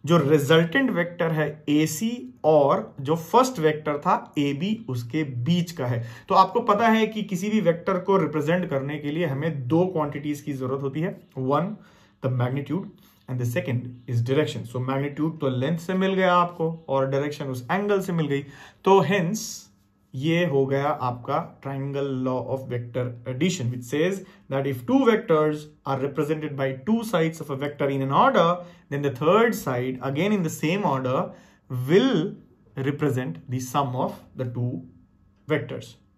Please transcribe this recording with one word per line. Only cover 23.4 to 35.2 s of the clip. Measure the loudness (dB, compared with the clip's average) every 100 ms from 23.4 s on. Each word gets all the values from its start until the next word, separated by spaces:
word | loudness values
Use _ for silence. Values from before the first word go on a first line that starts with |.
| 0 0 -4
which | -4 -4
says | 0 0 -2 -10 -20 _
that | -2 -2
if | -4 0
two | 4 4
vectors | 2 2 2 4 -2 -10 _ -4
are | -2
represented | -2 -2 -2 -2 -4 -4
by | -4 -2 0
two | 0 2
sides | 0 0 -2
of | -8
a | -6
vector | -6 -2 -2
in | 0 2
an |
order, | 4 6 6 4 2 -6 -20 _
then | -4
the | -2 0
third | 4 6 4
side, | 0 -4 -2 -4 -4
again | -4 -2 0
in | 0
the | -2 -2
same | -2 0 0
order, | -2 0 -2 -2 -10 -20 _ _ -8 4
will | 4 4 2 -2 -8 -20 _ _ -4
represent | -4 0 0 0 -4 -8 -8
the | -8 -4
sum | -2 -2 -2
of | -4 -6 -16 -8
the | -6 -4
two | -4 -6 -12 -20 _ _